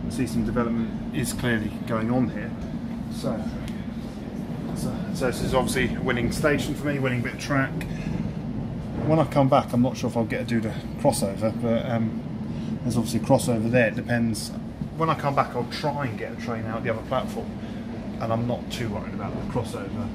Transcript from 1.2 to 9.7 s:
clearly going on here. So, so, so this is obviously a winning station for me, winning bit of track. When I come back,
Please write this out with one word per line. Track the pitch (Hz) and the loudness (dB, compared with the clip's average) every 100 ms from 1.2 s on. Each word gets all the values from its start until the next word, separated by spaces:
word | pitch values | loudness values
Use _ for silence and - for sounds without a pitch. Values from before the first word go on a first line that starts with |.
| 120 | -2
clearly | 104 123 113 104 - - | 0 0 2 0 -4 -2
going | 113 110 | 0 2
on | 127 113 | 2 2
here. | 104 113 - - - - - - | 0 -6 -6 -6 -6 -6 -6 -6
So, | - - - - - - - - - - - - - - - - - | -4 -4 -2 -4 -4 -6 -6 -6 -8 -8 -8 -8 -8 -6 -6 -4 -4
so, | - - - | -2 -2 -4
so | - 131 | 0 0
this | - | 0
is | - | 2
obviously | 131 123 131 123 113 | 2 2 2 2 0
a | |
winning | 127 120 117 | 0 2 2
station | - 151 143 - | 4 4 4 0
for | 139 147 | -2 -2
me, | 139 | 0
winning | 131 120 | 0 0
bit | 123 - | -2 -4
of | |
track. | - 139 135 - - - - - - - - - - - - - - | 0 2 2 -2 -4 -4 -2 -2 -2 -4 -4 -4 -4 -6 -6 -2 4
When | 160 | 4
I | 139 | 6
come | 147 135 | 6 8
back, | 139 - | 6 6